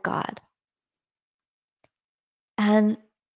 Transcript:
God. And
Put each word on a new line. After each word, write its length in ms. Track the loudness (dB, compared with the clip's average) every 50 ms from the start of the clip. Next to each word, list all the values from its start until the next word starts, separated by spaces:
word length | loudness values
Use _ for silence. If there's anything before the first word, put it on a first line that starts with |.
| -6
God. 360 | -6 -6 -6 -6 -8 -10 -14 -18 _ _ _ _ _ _ _ _ _ _ _ _ _ _ _ _ _ _ _ _ _ _ _ _ _ _ _ _ _ _ _ _ _ _ _ _ _ _ _ _ _ _ -2
And 380 | 0 2 4 4 2 2 0 -4 _ _ _ _ _ _ _